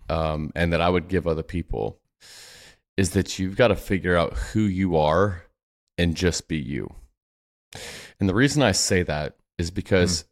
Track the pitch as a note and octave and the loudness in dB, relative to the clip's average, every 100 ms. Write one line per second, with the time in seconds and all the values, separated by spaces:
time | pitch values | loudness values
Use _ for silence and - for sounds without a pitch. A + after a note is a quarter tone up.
0 | - D#2+ D#2+ D2+ D2+ - E2+ E2+ E2+ F2+ | -6 -2 -2 -2 -4 -2 0 2 2 0
1 | E2+ F#2 E2 D#2+ D#2+ F2 E2 A1+ G#1+ - | 0 -2 -2 -4 -4 -6 -6 -4 -6 -8
2 | _ _ - - - - - - _ - | _ _ -20 -20 -20 -20 -20 -20 _ -2
3 | F#2 G2 F2 - F#2+ G2 A#2+ F#2 - F#2+ | 0 2 0 -2 -4 2 4 2 0 -2
4 | F2+ F2 D#2+ - - A2 G#2+ F#2 F#2+ E2 | 2 2 2 -2 -4 0 0 0 0 2
5 | D2+ E2 G2+ F2+ - _ _ _ _ - | 4 4 2 0 -14 _ _ _ _ -2
6 | F2 D#2+ F2+ D#2+ - D#2+ B1+ C2+ G1+ - | -2 2 0 -2 -4 -6 -6 -8 -8 -14
7 | - _ _ _ _ _ _ - - - | -20 _ _ _ _ _ _ -18 -16 -16
8 | - - G2 F#2+ C#3 C#3+ B2 F#2 - F#2+ | -16 -4 0 2 2 4 2 2 2 0
9 | E2 D2+ D2 - _ - E2+ F#2+ - F#2+ | 0 -2 -6 -10 _ -6 -6 -6 0 2
10 | F2+ F2 - | 4 0 -6